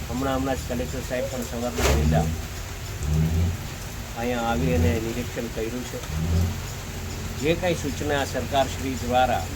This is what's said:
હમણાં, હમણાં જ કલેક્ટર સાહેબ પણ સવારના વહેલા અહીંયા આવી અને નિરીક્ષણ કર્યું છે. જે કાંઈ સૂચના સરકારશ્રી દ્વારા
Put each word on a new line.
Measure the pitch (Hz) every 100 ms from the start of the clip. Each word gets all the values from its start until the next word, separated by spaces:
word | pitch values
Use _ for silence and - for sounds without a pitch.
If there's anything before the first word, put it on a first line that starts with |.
હમણાં, | - 120 135 131
હમણાં | 135 127
જ | -
કલેક્ટર | 123 123 131 120
સાહેબ | 127 135
પણ | 127 113
સવારના | 120 120 120 -
વહેલા | 71 76 78 80 82 - - - - - - 73 78 80 85 87 87 - - - - - -
અહીંયા | 120 120 117
આવી | 120 120 123
અને | 120 117
નિરીક્ષણ | 113 117 120 - 117 113
કર્યું | 113 123 120
છે. | 123 - 78 82 85 87 87 - - - - - - - -
જે | 143 165
કાંઈ | 180 165
સૂચના | 147 120 143 143 135
સરકારશ્રી | 131 117 139 131 - 131 127
દ્વારા | 120 123 127 110 -